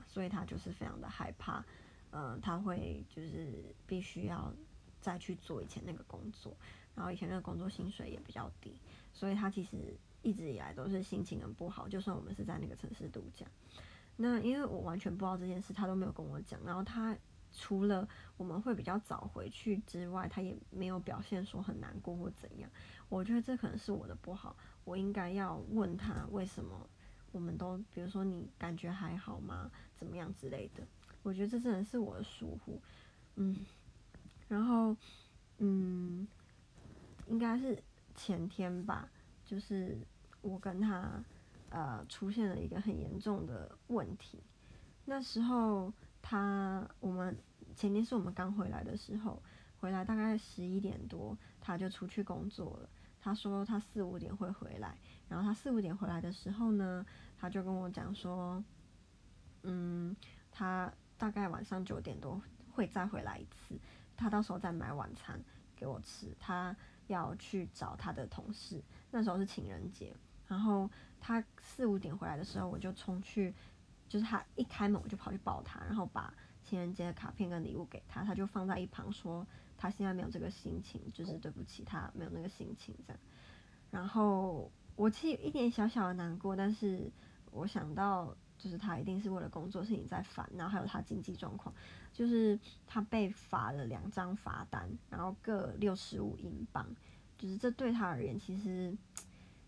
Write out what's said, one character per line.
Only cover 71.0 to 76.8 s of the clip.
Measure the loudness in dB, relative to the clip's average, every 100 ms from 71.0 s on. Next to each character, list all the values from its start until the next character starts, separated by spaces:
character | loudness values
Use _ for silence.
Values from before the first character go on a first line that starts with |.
| -14 -8
他 | 0 2 0 -8
四 | -12 2 4
五 | 6
点 | 2 -2
回 | -2
来 | -2
的 |
时 | -2 0
候， | 0
我 | 0
就 | -2
冲 | -2 0 -2
去， | 0 2 2 2 -10 -18 -20 -20 0
就 | 2
是 | 4
他 | 2 0 -2
一 | -2
开 | 4 4
门 | 4
我 | 2
就 | -4
跑 | -4
去 | -2
抱 | 0 -2
他， | -4 -6 0
然 | 0
后 | 2
把 | -2 -4 -8 -16 -18
情 | -2
人 | 0